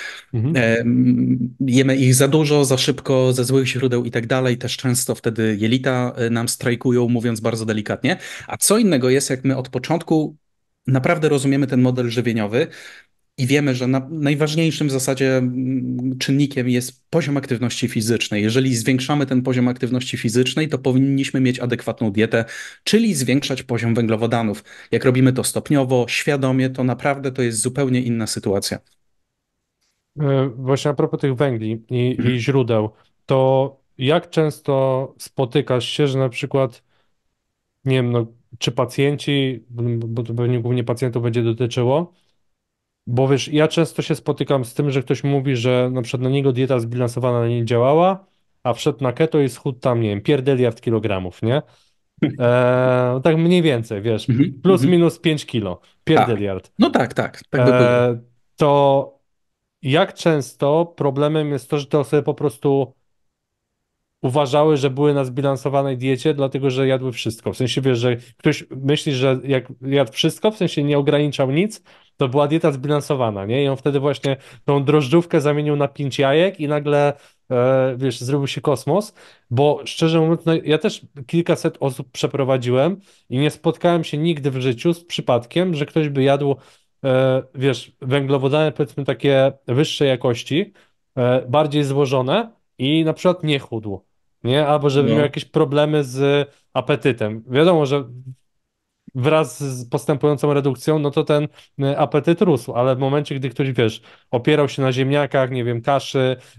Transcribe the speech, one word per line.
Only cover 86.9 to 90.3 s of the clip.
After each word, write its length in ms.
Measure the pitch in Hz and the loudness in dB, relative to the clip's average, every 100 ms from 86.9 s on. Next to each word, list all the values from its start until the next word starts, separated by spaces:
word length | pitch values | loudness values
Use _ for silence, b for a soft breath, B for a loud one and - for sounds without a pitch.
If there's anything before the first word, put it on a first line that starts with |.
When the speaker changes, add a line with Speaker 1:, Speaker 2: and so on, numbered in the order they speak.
| _ | _
Speaker 1:
e, 380 | 135 131 131 131 131 | 0 2 2 0 -2
wiesz, 380 | 139 135 123 - _ | -4 -2 -2 -8 _
węglowodany, 720 | 131 139 135 139 131 147 156 | -2 0 2 0 2 2 0
powiedzmy, 320 | - 147 - | -2 -6 -4
takie 480 | 139 131 143 135 135 135 - | -6 -2 2 4 2 0 -4
wyższej 420 | 127 156 - 139 | 0 0 0 0
jakości, 640 | 127 135 | 2 0